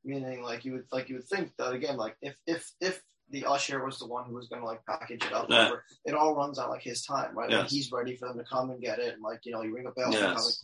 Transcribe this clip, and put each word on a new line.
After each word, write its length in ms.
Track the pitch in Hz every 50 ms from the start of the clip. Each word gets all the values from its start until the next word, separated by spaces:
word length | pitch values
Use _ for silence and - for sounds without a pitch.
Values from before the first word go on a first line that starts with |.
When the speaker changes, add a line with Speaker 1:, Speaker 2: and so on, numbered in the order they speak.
| -
Speaker 1:
Meaning, 380 | 135 139 139 131 131 127 123
like, 220 | 120 120 117 120 123
you 80 | 131
would, 120 | 131 127 127 -
like, 160 | - 131 123 -
you 80 | 131
would 120 | 127 - -
think 240 | 196 190 170 - - -
that, 140 | 127 123
again, 240 | 127 123 147 143 135
like, 200 | 120 107 110 - -
if, 160 | - 139 139 - -
if, 240 | 165 165 165 - - - -
if 200 | 180 185 185 - - _ _ _ _ -
the 160 | 139 139 123
usher 360 | 127 139 139 - - 139 135 131
was 140 | 135 131 -
the 80 | 123
one 200 | 113 120 123 123
who 80 | 120 117
was 140 | 123 120 -
gonna, 160 | 117 120 120
like, 180 | 113 113 - -
package 380 | - - - - - 120 117 -
it 80 | -
up, 140 | 104 113 113 -
Speaker 2:
Yeah. 100 | 113 117 110
Speaker 1:
whatever, 200 | - - - - - - - -
it 100 | 151 143
all 200 | 151 156 156 151
runs 240 | 143 139 147 135 135
on, 100 | 113 -
like, 140 | - -
his 200 | - 131 117 117 -
time, 280 | - 139 135 131 - -
right? 160 | 110 120 -
Like, 120 | 113 107
Speaker 2:
Yes. 100 | - -
Speaker 1:
he's 200 | 143 143 135 123
ready 240 | 123 120 120 127 123
for 120 | - 123 127
them 80 | 123 117
to 60 | 117
come 260 | - 135 127 127 131
and 100 | 127 120
get 160 | 123 117 107 120
it, 160 | 120 117 113
and, 80 | 110
like, 180 | 110 110 117 117 -
you 80 | 120
know, 100 | 117 110
you 120 | 110 110 110
ring 120 | 123 127
a 60 | 127
bell, 200 | 123 127 127 123
Speaker 2:
Yes. 100 | 110 107
Speaker 1:
and, 120 | 101 92 90
like, 200 | - - 110 - -